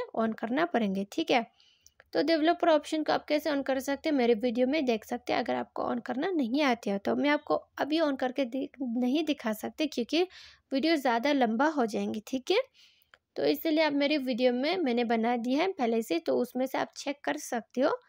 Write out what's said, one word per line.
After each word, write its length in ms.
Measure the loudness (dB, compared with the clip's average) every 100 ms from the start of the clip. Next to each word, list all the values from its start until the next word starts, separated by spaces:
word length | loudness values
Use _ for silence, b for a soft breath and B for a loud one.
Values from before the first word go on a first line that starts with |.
| -2 -2
on 180 | -2 -2
करना 280 | -2 0 0
पड़ेंगे, 400 | 0 0 -2 -4
ठीक 180 | -4 0
है। 160 | 0 0 b b b b b _
तो 100 | 0
डेवलपर 440 | 2 4 2 2 4
ऑप्शन 320 | 4 2 -2
को 100 | 0
आप 140 | -2 0
कैसे 240 | -2 0
on 140 | -2 0
कर 140 | -2
सकते 260 | -2 -2 0
हैं, 80 | 2
मेरे 180 | 4 2
वीडियो 300 | 2 2 2
में 180 | 2 0
देख 180 | -2
सकते 280 | -4 -8 -2
हैं। 80 | -2
अगर 140 | 0 -2
आपको 260 | -4 -6
on 180 | -4 -4 -4
करना 240 | -4 -2
नहीं 300 | 0 0 2
आते 260 | 2 0 -2
हो 80 | -2
तो 160 | 0 0
मैं 140 | 2
आपको 320 | 0 0 -4 -4 -6
अभी 220 | -2 0
on 180 | 0 0
करके 260 | -2 -2 -4
दि-, 220 | -4 -8 -8
नहीं 440 | -4 -2 0 0
दिखा 280 | 0 -2 -4
सकती, 320 | -4 -6 -4 -4
क्योंकि 400 | -2 0 0 0 B B B -4
वीडियो 240 | 0 2 2
ज़्यादा 340 | 2 2 2
लंबा 340 | 2 2 2 2
हो 160 | 2 0
जाएंगी, 360 | -2 -4 -6 -6
ठीक 240 | -4 0
है। 120 | 0 -2 b b b b b _ -2
तो 80 |
इसलिए 380 | 0 0 0 2
आप 80 | 2
मेरी 240 | 2 2 0
वीडियो 340 | 0 2 2
में 240 | 2 0 0
मैंने 240 | 0 0 2
बना 300 | 2 0 0
दी 160 | 0
है 120 | 0 0
पहले 300 | 0 0 0
से, 160 | 0 -2
तो 180 | 0 0
उसमें 280 | 0 -2 -2
से 120 | -2
आप 140 | -4
चेक 260 | -6 -8 -6
कर 120 | -6 -6
सकते 420 | -4 -8 -4 0
हो 100 | 0 0